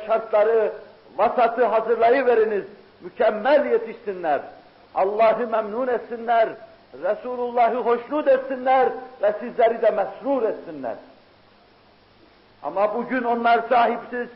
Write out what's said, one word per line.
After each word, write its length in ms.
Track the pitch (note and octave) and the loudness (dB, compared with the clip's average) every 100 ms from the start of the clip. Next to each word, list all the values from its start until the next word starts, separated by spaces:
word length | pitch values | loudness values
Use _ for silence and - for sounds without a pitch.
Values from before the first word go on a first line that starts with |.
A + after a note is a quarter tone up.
| - | -2
şartları, 640 | A3 - G#3 G#3+ A3+ - - - - - - | -2 2 2 4 2 0 -4 -16 -20 -10 -2
vasatı 500 | A#3 A#3+ A3+ A3+ A3+ | 0 2 0 2 0
hazırlayıveriniz. 1000 | A3 A3+ A3+ A3+ C4+ B3 A#3 A3+ G3+ - - - - | 0 0 2 4 4 4 4 2 -2 -6 -14 -20 -20
Mükemmel 720 | F3 - G#3+ G#3 A#3+ D4 B3+ | -10 -2 0 0 2 2 4
yetişsinler. 680 | A3+ A3+ - G#3 F#3 E3 C3+ - - - - - - | 0 -2 -10 -10 -6 -2 -2 -4 -18 -20 -20 -8 -2
Allah'ı 520 | G3 G#3 A3 G#3+ A#3+ | 0 4 4 4 0
memnun 400 | A3+ G#3+ A3 B3+ | -4 -4 -4 -2
etsinler. 600 | A3+ - A#3 A#3 A#3 A3 C#3+ - - _ B2+ | -4 -6 -8 0 2 0 -4 -18 -20 _ -6
Resulullah'ı 720 | F3 G#3 B3 B3 B3 A#3+ A#3 B3+ | -4 -4 -6 -6 -2 0 0 0
hoşnut 520 | A#3 A#3+ A#3+ D4 D4 | -2 -2 -2 -2 2
etsinler 640 | C4 - C4 B3+ C4 A#3+ - - - | 2 0 -4 2 2 2 -2 -12 -4
ve 120 | G3+ G#3 | -2 -2
sizleri 420 | A#3+ - A#3 A3+ | -4 2 2 2
de 80 | A3 | 0
mesrur 540 | G3+ F#3+ - B3+ C4+ | 0 -2 -6 -4 -2
etsinler. 520 | A3 - E3 D3+ B2 G#2 - - _ _ _ _ _ _ _ _ _ _ _ _ _ _ | -2 -4 -10 -10 -10 -10 -14 -20 _ _ _ _ _ _ _ _ _ _ _ _ _ _
Ama 320 | D3 F#3 G#3 A#3+ | -8 -2 0 -2
bugün 280 | A#3 B3+ | -4 -2
onlar 360 | A#3 A#3 A#3 A#3 - | -2 0 2 2 4
sahipsiz, 580 | B3+ A3 A#3+ - B3 A#3+ | 2 2 0 -6 -10 -10